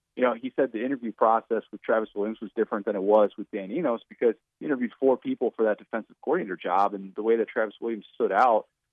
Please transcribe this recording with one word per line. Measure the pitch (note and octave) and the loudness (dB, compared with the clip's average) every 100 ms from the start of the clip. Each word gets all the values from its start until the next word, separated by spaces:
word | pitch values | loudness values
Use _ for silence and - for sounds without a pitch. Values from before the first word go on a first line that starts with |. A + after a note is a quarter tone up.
| _ - | _ -2
you | |
know, | B2 | 0
he | A#2 B2+ - | 0 -4 -2
said | C3 | -2
the | A2+ | -2
interview | B2+ C3+ A#2 | -4 -4 -6
process | - A2+ A2+ - A2 - | 0 2 2 0 -4 -4
with | G#2 | -8
Travis | - A2+ A2 | -2 0 0
Williams | G2+ G#2+ A2 | -4 -6 -6
was | G#2 | -6
different | - G#2+ A2 G2+ | -4 -2 -4 -4
than | G2+ | -2
it | |
was | G2 G#2+ G#2 - | 4 6 4 0
with | - | -10
Dan | G#2 F#2+ | -8 -6
Enos | C3+ D3+ A2+ - | -4 -2 -4 -8
because | - A#2+ G#2+ _ - | -2 0 0 _ -10
he | - | -6
interviewed | C3 A#2+ - | -4 -6 0
four | C3+ B2 | 2 2
people | C3+ C3 A#2+ - | -2 -4 -4 0
for | |
that | A2 G2+ | 0 -2
defensive | - A2+ F#2+ _ | -6 -10 -10 _
coordinator | - F3 A2 F2+ | -4 -4 -4 -8
job, | F#2+ F#2 G2+ | -2 0 0
and | G2+ F#2+ F#2+ | -2 -10 -4
the | |
way | A2 A#2 | 0 0
that | G#2 | 0
Travis | - G#2+ - | -4 -4 -6
Williams | A#2 A2 - | -8 -8 -10
stood | - A2 | -4 0
out | G2 B2 G#2+ - _ _ | 4 4 2 -2 _ _